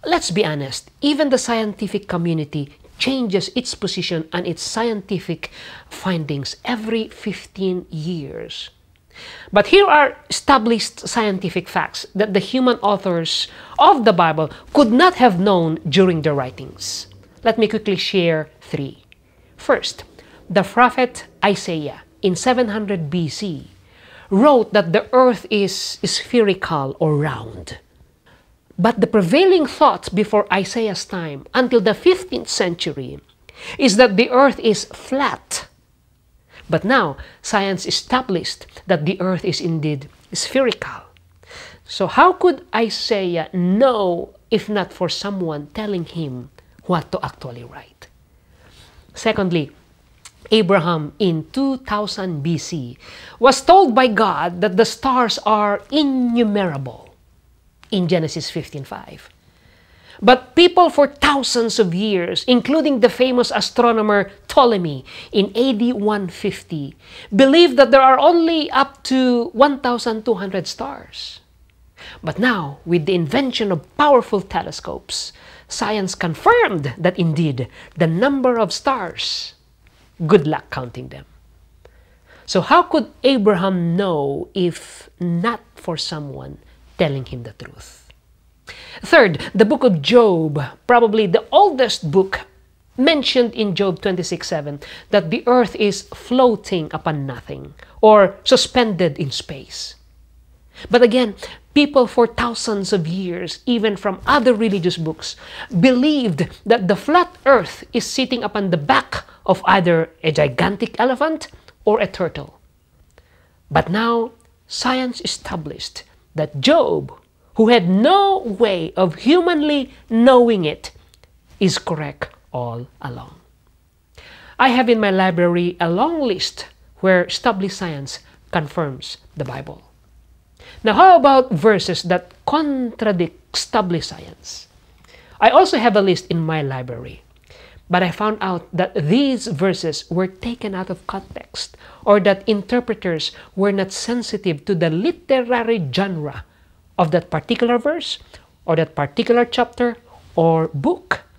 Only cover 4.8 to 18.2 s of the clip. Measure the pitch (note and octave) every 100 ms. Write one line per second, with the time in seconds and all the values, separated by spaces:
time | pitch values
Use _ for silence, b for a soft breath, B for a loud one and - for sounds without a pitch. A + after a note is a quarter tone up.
4.8 | A#3 G#3+ - G3 - D#3+ - B B B
5.8 | B - F#3+ E3+ D3 C#3+ C3+ - - A#3+
6.8 | A3 A3+ A3 - - - - - F#3+ F3+
7.8 | - D#3+ D#3 F3 C#3 - - - - _
8.8 | _ _ _ B B B B G3 G3+ F#4+
9.8 | G4+ D4+ C4+ - _ - - C4+ A3 A3+
10.8 | - - F#3 - G#3+ F#3+ F#3+ F#3 F3+ F#3
11.8 | - - - F#3 G#3+ F#3+ F#3 C4 B3+ A#3+
12.8 | G3+ G3+ G3 E3+ E3 - - B B B
13.8 | D4+ E4+ A3+ F3+ E3 D#3 D#3 B B -
14.8 | B3+ A#3+ F4+ F4+ B3+ F3+ G3 F#3 E3 D#3+
15.8 | E3 C#3+ F#3+ E3 D3+ C#3+ C3 - C3 -
16.8 | - - - - _ _ A#3 A3+ G#3+ A3
17.8 | G#3+ F#3 - G3